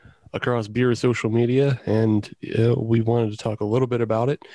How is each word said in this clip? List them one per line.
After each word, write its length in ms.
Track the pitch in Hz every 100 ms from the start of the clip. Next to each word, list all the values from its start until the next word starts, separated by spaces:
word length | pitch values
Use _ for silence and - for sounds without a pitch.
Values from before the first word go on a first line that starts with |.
| - - -
across 340 | - - 120 107
beer 260 | 110 127
social 340 | 113 123 117 113
media. 480 | 113 120 131 139 127
And, 460 | - 110 113 104 - - - -
uh, 160 | 117 123
we 220 | 113 113
wanted 300 | 113 120 113
to 40 | 104
talk 240 | 117 104
a 40 |
little 220 | 104 120 127
bit 120 | 120
about 280 | 110 110 127
it. 120 | 147 -